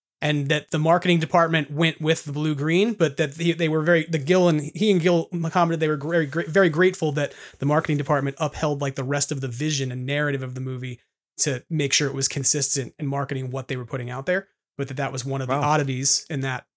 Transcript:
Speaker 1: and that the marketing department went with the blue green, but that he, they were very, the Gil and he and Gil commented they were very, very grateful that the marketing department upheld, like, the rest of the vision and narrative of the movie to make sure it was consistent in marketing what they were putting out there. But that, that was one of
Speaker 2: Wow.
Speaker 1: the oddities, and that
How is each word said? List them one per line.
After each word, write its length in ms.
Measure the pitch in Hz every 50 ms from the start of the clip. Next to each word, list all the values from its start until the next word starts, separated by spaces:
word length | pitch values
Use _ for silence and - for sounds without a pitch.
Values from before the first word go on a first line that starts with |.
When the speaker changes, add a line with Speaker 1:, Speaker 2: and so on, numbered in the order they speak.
| _ _ _ - -
Speaker 1:
and 260 | 151 151 147 143 139
that 220 | 151 151 143 -
the 80 | - 156
marketing 400 | 151 160 170 175 170 185 175 170
department 520 | 160 - - 175 170 160 165 160 151 -
went 300 | 151 143 165 160 156 -
with 240 | 156 151 160 - -
the 80 | 151 139
blue 220 | 147 151 156 151
green, 400 | 139 143 156 165 180 202 233 226
but 240 | - 170 151 139 -
that 160 | 160 147 139
he, 160 | 165 170 170 160
they 160 | 165 170 156
were 140 | 156 160 151
very, 220 | 165 175 165 156
the 120 | - 165 156
Gil 300 | 135 143 180 185 180 175
and 140 | 160 151 143 147 -
he 160 | 165 208 220
and 100 | 196 180
Gil 260 | 156 180 175 170 160 - - 170 165 165
commented 280 | - 190 170 165 165 156
they 80 | 160 156
were 80 | 156
very, 300 | 143 139 156 170 170 156
very 420 | 139 131 165 170 160 151 196 196 175
grateful 420 | 151 156 180 185 180 - 170 151 139
that 200 | 151 143 139 - - - - - -
the 80 | 147
marketing 300 | 143 147 156 156 - 151 143
department 380 | 143 - 151 139 139 139 139 -
upheld, 400 | 160 147 - - - 151 147 143
like, 140 | 143 139 131
the 80 | - 131
rest 260 | 127 143 143 139 -
of 100 | 156 135 131
the 60 | 131
vision 440 | 120 120 147 156 156 139 135 123 123
and 120 | 127 127
narrative 360 | 131 143 147 151 147 139 131 131
of 120 | 127 127
the 60 | 131
movie 400 | 131 131 131 123 127 127 123 - _ _ _ _ _ _ _ -
to 240 | - 151 135 123 - -
make 240 | 170 156 143 139 -
sure 120 | - 151 135
it 60 | 135
was 140 | 135 135 -
consistent 640 | - 147 131 - - 147 139 - - 143 123 - - -
in 80 | 151
marketing 420 | 139 139 139 139 - 139 131 131 127
what 180 | 123 135 127 -
they 80 | 135
were 100 | 127 123
putting 240 | 117 - 131 123 123
out 160 | 123 131 135
there. 220 | - 180 190 202 _ _ _ _ _ _
But 120 | - 139 -
that, 100 | 135 131
that 140 | 139 131 131
was 120 | 127 113
one 160 | 135 135 135
of 80 | 131 123
Speaker 2:
Wow. 120 | 131 147
Speaker 1:
the 60 | 143
oddities, 600 | 147 151 151 147 135 131 127 135 - - - - -
and 160 | 160 139 131
that 220 | 135 127 123 - _ _